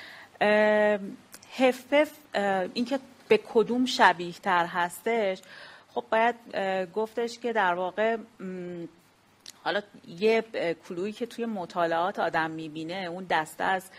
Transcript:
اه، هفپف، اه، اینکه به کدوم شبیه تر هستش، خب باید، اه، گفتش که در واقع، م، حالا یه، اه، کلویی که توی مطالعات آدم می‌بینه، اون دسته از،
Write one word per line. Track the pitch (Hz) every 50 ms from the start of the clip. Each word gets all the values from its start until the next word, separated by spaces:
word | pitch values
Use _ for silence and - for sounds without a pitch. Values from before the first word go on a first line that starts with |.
| - - - - - - - -
اه، | - 208 208 214 214 214 214 214 208 208 208 196 196 190 - - - - - - - - -
هفپف، | - 262 254 247 254 - - 285 294 302 294 - - - - -
اه، | 202 202 196 196 190 180 180 -
اینکه | - 247 247 277 277 - - - - - -
به | 220 208 - - -
کدوم | 226 208 190 233 247 254
شبیه | 247 - - 226 185 175 175 175 175 175
تر | - - 202 180 175 170
هستش، | 175 180 180 175 175 - - - 226 233 226 208 190 185 190 - - - - - - - - - _ -
خب | 240 - -
باید، | 220 220 226 240 240 233 - - -
اه، | - 196 190 185 190 185
گفتش | 175 165 208 220 220 - 247 233 233 233 -
که | - 240 220
در | 220 196 180 175
واقع، | 180 185 180 175 208 214 226 233
م، | 220 214 - _ - 190 185 185 185 175 180 180 175 170 156 _ _ _ _ _ _ _ _ _ _ - - - _ -
حالا | 156 170 208 208 - - - - - 170 170
یه، | 208 214 226 226 220 226 -
اه، | - 151 170 160
کلویی | - - - 185 170 185 214 214
که | - 247
توی | 233 - - 233
مطالعات | 233 220 190 170 - - 180 170 165 165 165 175 196 208 -
آدم | 190 170 160 165 160 160
می‌بینه، | 160 160 160 156 147 160 160 160 180 196 185 170
اون | 170 185 190 175
دسته | 180 160 156 - - - 185
از، | 180 190 190 - - -